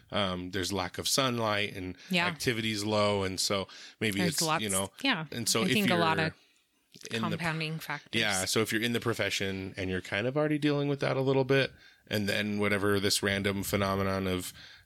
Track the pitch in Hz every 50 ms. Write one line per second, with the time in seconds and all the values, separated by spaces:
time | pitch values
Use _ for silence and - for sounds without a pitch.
0 | - _ - 101 101 95 92 90 90 90 92 95 90 87 98 92 90 87 - -
1 | 87 - - - 135 127 120 120 113 107 104 101 104 98 - 101 95 92 87 -
2 | - - 190 175 170 175 165 147 - 131 117 110 110 110 110 101 101 107 107 104
3 | 104 104 104 101 98 95 95 90 - - 104 98 92 - - - - - - _
4 | 110 110 190 - - 175 156 - 165 156 156 165 110 104 95 98 98 95 - -
5 | - 277 254 165 156 - - 120 113 - - 226 214 180 - 220 202 185 180 170
6 | 170 160 160 160 160 160 - - _ _ _ _ _ _ _ _ _ _ - -
7 | - - - 113 117 110 107 - 170 165 156 160 160 156 160 160 - - 147 147
8 | - - - 110 110 107 101 92 95 - - 113 110 101 107 110 113 120 117 113
9 | 107 117 107 - 104 98 - - 101 98 95 95 95 95 90 - 95 95 92 92
10 | - - 101 101 110 127 131 151 151 151 151 147 143 147 143 143 143 143 143 139
11 | 139 135 135 135 131 135 135 135 135 131 135 139 131 - - - - - - _
12 | _ - - 107 101 98 104 104 104 107 104 104 104 101 104 98 98 104 101 101
13 | 95 101 - - - 101 98 98 98 101 98 101 95 - - 101 98 98 98 98
14 | 98 95 95 95 95 92 92 92 90 - - - - - - - -